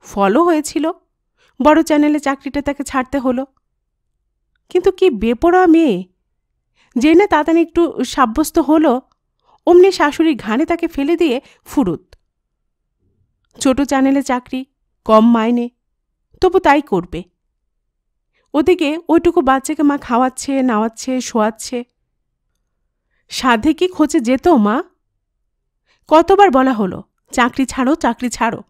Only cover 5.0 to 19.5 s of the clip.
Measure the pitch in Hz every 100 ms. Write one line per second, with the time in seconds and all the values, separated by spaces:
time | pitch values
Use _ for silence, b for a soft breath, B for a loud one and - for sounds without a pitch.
5 | 370 233 220 240 339 359 370 320 320 180
6 | 185 _ _ _ _ _ _ _ _ -
7 | 277 339 403 320 302 330 330 339 339 -
8 | 254 - 247 226 311 - 285 320 320 247
9 | - _ _ _ _ _ - 349 381 370
10 | 302 285 320 247 - 226 320 339 339 -
11 | 277 330 339 240 b b - - 185 156
12 | _ _ _ _ _ _ _ _ _ _
13 | _ _ _ _ _ _ 269 262 277 277
14 | 269 277 269 247 247 262 262 _ _ _
15 | - 220 226 233 220 240 240 _ _ _
16 | _ _ _ _ 370 370 359 285 294 -
17 | 180 156 185 _ _ _ _ _ _ _
18 | _ _ _ _ _ 277 302 359 294 311
19 | - 330 339 339 269